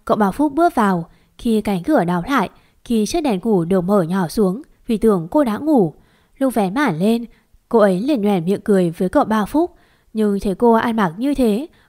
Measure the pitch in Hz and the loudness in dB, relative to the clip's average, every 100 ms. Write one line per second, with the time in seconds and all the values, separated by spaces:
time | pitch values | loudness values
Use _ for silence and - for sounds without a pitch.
0 | - 202 202 - 294 277 339 - 202 180 | -2 0 0 0 -2 2 0 2 0 0
1 | 165 _ _ - 233 214 208 190 180 302 | -4 _ _ -8 -2 -2 0 -4 0 0
2 | 175 175 170 269 190 _ _ _ - 226 | 2 -2 -2 -2 -2 _ _ _ -4 -2
3 | 208 339 294 185 226 190 165 190 175 208 | 0 -2 -2 -2 0 0 2 0 2 0
4 | 160 190 165 - 190 208 - _ - 220 | 0 -2 -2 0 0 -2 -12 _ -6 0
5 | 226 190 165 302 247 214 294 277 165 - | 2 0 0 0 0 -2 0 2 2 -4
6 | _ _ _ - 269 233 190 226 302 156 | _ _ _ -4 -4 -2 -2 -2 -2 0
7 | 202 233 233 _ _ _ - - 202 180 | 0 -2 -4 _ _ _ -2 4 4 2
8 | 262 269 202 190 170 202 - 196 175 165 | 0 0 0 0 -2 -4 0 2 2 -2
9 | 185 294 233 220 196 294 349 - _ _ | -2 0 0 -2 0 -2 -2 -6 _ _
10 | _ 220 214 202 208 185 240 226 240 226 | _ -2 -2 0 -4 0 2 4 2 0
11 | 185 175 269 269 233 208 320 _ | -2 -2 -4 0 0 0 -4 _